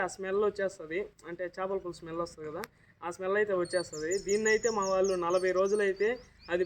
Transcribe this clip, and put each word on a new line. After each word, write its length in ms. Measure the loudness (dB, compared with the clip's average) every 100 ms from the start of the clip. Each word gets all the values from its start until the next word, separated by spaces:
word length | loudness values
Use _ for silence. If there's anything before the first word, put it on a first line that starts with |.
ఆ 20 | 0
స్మెల్ 380 | -4 -2 2 0
వచ్చేస్తది, 500 | 0 -4 -4 -6 -6 -6 _ -14
అంటే 160 | -8 -8
చేపల 320 | -4 -4 -2
పులుసు 220 | -4 -10
స్మెల్ 220 | -8 -6 -6
వస్తది 220 | -6 -10
కదా, 120 | -10 -10 _ _ -12 -10
ఆ 60 |
స్మెల్ 240 | -6 0 2
అయితే 120 | 2
వచ్చేస్తది. 580 | 2 0 -2 -2 -6 -2 -2 0
దీన్నైతే 420 | 2 4 4 4
మా 160 | 2 2
వాళ్ళు 200 | 2 2 2 2
నలభై 260 | 2 2
రోజులైతే 580 | 2 2 4 2 2 0 0 -8 -20 -4
అది 160 | -2